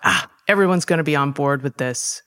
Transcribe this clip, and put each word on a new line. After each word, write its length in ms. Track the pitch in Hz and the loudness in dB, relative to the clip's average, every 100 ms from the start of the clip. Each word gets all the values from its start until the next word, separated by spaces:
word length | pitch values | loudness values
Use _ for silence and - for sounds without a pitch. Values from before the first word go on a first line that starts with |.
"Ah, 240 | - - - _ - | -2 -2 -4 _ 0
everyone's 360 | 202 190 180 | 2 4 2
gonna 180 | - 170 | 0 0
be 140 | 156 147 | 0 0
on 160 | 139 | 0
board 300 | 139 139 139 | 0 0 0
with 140 | 135 - | -4 -4
this. 460 | 127 123 - - | -4 -4 -8 -10